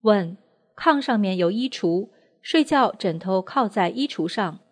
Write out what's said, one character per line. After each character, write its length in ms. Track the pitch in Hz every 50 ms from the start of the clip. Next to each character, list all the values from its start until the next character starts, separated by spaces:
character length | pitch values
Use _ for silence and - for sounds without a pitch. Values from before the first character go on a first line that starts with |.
问： 360 | - 220 208 202 180 165 180 - _ _ _ _ _ _ _ -
炕 240 | - 330 311 277
上 180 | 269 - 247 214
面 160 | 208 190 185
有 140 | 180 180 170
衣 180 | 202 226 247 262
橱， 420 | - - - 170 165 180 208 - _ _ _ _ _ _
睡 240 | _ - - 320 294
觉 280 | - 311 277 262 202
枕 260 | - - - 190 160 165
头 240 | 165 185 190 190
靠 260 | 185 - - 277 247 208
在 220 | 202 214 185 170
衣 160 | - 240 269
橱 220 | 285 - - - 214
上 320 | - - 202 170 156 190 _ _